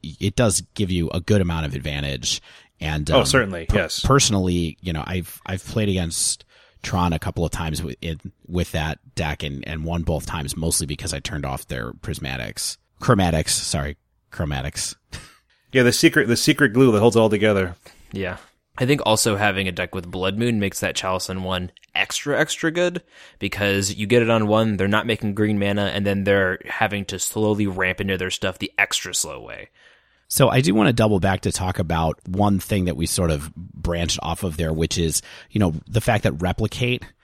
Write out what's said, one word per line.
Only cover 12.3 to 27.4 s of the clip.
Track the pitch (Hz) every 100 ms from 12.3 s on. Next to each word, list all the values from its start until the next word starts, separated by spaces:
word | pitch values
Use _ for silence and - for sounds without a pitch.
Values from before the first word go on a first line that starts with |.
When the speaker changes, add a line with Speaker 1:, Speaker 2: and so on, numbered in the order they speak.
| 64 53 - - - _ -
Speaker 1:
Chromatics, | - 104 87 80 76
sorry, | - - 78 71 - _ _ _
chromatics. | - 78 67 69 - - - _
<laughs> | - - _ _ _ _
Speaker 2:
Yeah, | 131
the | 120
secret, | - 165 156 117
the | 117
secret | - - 131
glue | 117 131
that | 104
holds | 117 113
it |
all | 110
together. | 104 107 98 90 87 - - -
Speaker 3:
Yeah. | 101 92 90 - _ _ -
I | 127
think | 143 107
also | 110 117 98
having | 104 95 95
a |
deck | 87 90
with | 95 87
Blood | 90 92 101
Moon | 120 110
makes | 98 -
that | 95 -
Chalice | 95 92 -
on | 92
one | 92 92 90 - _
extra, | - 98 - 143 131
extra | 156 - 165
good, | 165 175 175 - - - -
because | 101 - 101 98 98
you | 101 104
get | 120
it | 113
on | 113 107
one, | 107 110 98
they're | 98
not | 107 110
making | 107 107 98
green | 107 104
mana, | 101 101 98
and | 101 101
then | 98
they're | 98 98 92 92 -
having | - 107 101 95
to | 92
slowly | - 107